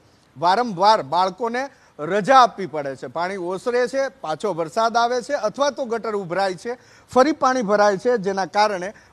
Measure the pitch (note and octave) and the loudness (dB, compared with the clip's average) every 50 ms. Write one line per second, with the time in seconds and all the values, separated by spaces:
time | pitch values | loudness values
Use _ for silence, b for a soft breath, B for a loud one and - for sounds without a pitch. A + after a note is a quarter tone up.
0 | _ b b b b b - C3 D3+ F3 F#3+ G#3+ B3 A#3+ G3+ D#3+ F#3 G#3 A3 G#3 | _ b b b b b -10 -2 0 2 2 2 0 -2 -2 2 4 4 4 4
1 | D3 C3 D3+ F3 F#3 F#3+ F#3 - B3+ A3+ A#3 B3 C4+ C#4 b b b b b - | 2 -2 0 0 0 0 -2 -4 -6 -4 -4 -4 -6 -6 b b b b b -10
2 | D3 D#3+ F#3 G#3 G3+ E3 C4+ C4+ B3 A3+ - - F#3+ D#3 C3 D#3 C#3+ C#3 C3+ - | -6 -2 -2 0 2 6 8 8 8 6 4 -2 -10 -8 -6 -6 -6 -6 -8 -10
3 | - C3+ B2 D#3+ E3+ F3+ G3 G3+ F3 F3 F#3 F#3 - B3 A#3+ B3 B3 A#3+ - C4+ | -12 -10 -6 -6 -6 -6 -6 -6 -8 -6 -6 -6 -4 -2 0 0 0 0 0 -2
4 | C4+ C4 - _ - D#3 D#3 D3+ - G#3+ F3+ D#3+ E3+ D#3+ - A3 A3+ A#3 A3 A#3 | -4 -4 -6 _ -8 -8 -6 -4 -4 -4 -2 -4 -4 -4 -2 0 0 2 2 2
5 | A#3 A#3+ B3 B3 A#3 - C#4+ C4+ G3+ G#3+ - - C#4+ C#4+ C#4 D4 C#4 A#3 A3 A#3 | 0 0 -2 -4 -4 -4 -4 -2 -2 -4 -2 0 -2 -2 -2 -4 -6 -6 -6 -6
6 | G#3 A3+ G#3+ G3+ G3 D#3+ E3+ F3+ G3 G3 F#3+ F3 - A#3 B3 B3+ b b b b | -4 -4 -6 -6 -6 -4 -2 -2 -2 -2 -2 -6 -8 -10 -10 -12 b b b b
7 | b b - B3 C4 D4+ D#4 D4+ C#4+ C4 B3+ C4 A#3+ F#3 G#3 G3+ G#3 G#3 G3+ F#3 | b b 4 4 4 4 2 0 0 0 0 0 0 0 2 4 4 4 2 0
8 | - B3 B3 A#3+ F3+ G3 G3 F#3+ F#3+ D#3 - G#3 G#3 G#3+ G#3 F3+ F3 G3 A3 B | 0 0 -2 0 -2 -4 -4 -4 -4 -2 0 0 0 0 0 -4 -8 -10 -12 B
9 | B B | B B